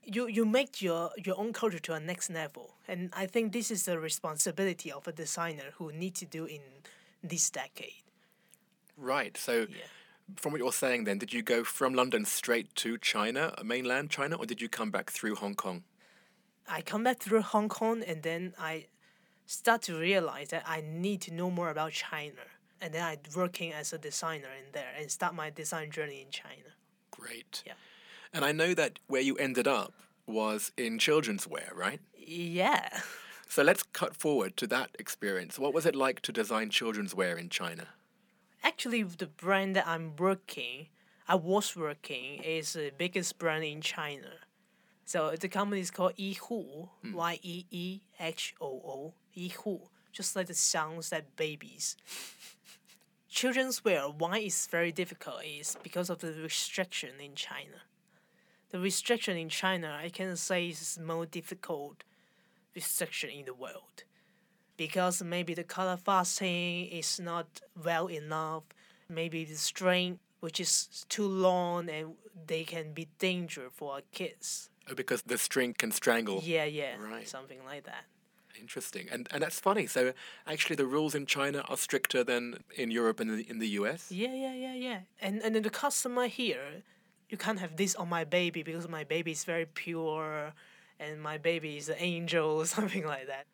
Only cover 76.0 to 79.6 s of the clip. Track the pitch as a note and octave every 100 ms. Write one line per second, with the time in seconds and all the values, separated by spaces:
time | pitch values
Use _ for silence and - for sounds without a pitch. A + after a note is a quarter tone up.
76 | - A#2 A2 F#2+ E3 E3 D3+ D3+ C#3 A#2+
77 | G#2+ A2+ A2 C3+ C3+ C3 C3 C#3+ - B2
78 | - _ _ _ _ G2 A#2 - - -
79 | F2+ A#2+ B2 C#3+ D#3 -